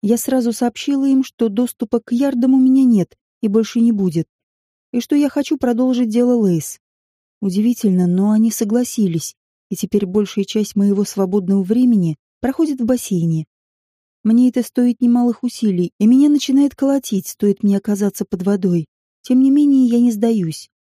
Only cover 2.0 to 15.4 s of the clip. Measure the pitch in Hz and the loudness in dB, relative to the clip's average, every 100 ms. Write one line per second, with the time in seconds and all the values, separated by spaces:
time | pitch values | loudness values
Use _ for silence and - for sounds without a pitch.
2 | - 240 277 254 254 262 262 262 262 220 | -2 -2 -2 0 2 4 4 4 4 2
3 | 175 _ _ _ 220 208 220 240 233 214 | 0 _ _ _ -2 0 0 0 0 2
4 | 190 165 160 _ _ _ _ _ _ 240 | -2 -2 -6 _ _ _ _ _ _ -8
5 | - 294 285 285 285 294 247 233 254 247 | -2 0 0 -2 -4 -2 -2 0 0 0
6 | 240 220 247 240 208 170 - - _ _ | 0 0 2 2 2 0 -4 -16 _ _
7 | _ _ _ _ 196 185 220 240 214 180 | _ _ _ _ -6 -2 0 0 0 2
8 | 180 180 202 214 226 220 208 233 247 - | 2 0 2 2 0 0 -2 -2 -2 -2
9 | 196 165 - - _ _ _ 185 196 202 | -2 -2 -8 -16 _ _ _ -10 -4 -2
10 | 196 190 202 - 196 214 214 - 202 196 | -2 -2 -2 -4 -4 -4 -4 0 0 0
11 | 202 - 190 202 180 196 185 226 254 220 | -2 -4 -2 -2 0 -2 0 0 2 2
12 | 170 151 _ _ 254 269 320 262 233 254 | 0 -4 _ _ -8 -2 -2 -2 -2 -2
13 | - 185 165 160 156 _ _ _ _ _ | -2 -2 -2 -4 -6 _ _ _ _ _
14 | _ _ 214 233 254 247 233 - 247 240 | _ _ 0 2 2 0 -4 0 0 0
15 | 240 240 240 226 | 0 2 0 -2